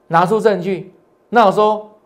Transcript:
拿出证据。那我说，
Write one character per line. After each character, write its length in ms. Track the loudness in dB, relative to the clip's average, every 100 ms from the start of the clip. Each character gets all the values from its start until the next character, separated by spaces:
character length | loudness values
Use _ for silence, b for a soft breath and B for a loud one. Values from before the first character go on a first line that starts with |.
| -4
拿 180 | -2 0
出 140 | 0
证 200 | 0 0
据。 340 | -4 -8 -10 _ _ _ -4
那 160 | 2 2
我 60 |
说， 400 | 2 0 -2 -8 _